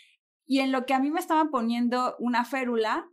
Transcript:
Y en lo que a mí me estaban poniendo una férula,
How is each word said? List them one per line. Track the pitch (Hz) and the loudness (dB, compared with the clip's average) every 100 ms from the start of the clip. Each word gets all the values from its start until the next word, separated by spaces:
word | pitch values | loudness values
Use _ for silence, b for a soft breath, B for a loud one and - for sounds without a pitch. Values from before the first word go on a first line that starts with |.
| b b _ _ | b b _ _
Y | - 269 | -2 0
en | 269 | 2
lo | 262 | 0
que | 262 | 0
a | 262 | 0
mí | 277 | 2
me | 339 | 0
estaban | 349 311 311 | 0 2 2
poniendo | 262 226 233 240 247 254 - | 0 0 0 0 2 0 -2
una | 240 233 | -2 0
férula, | 240 269 247 226 214 285 - | -2 -4 -2 0 0 -2 -6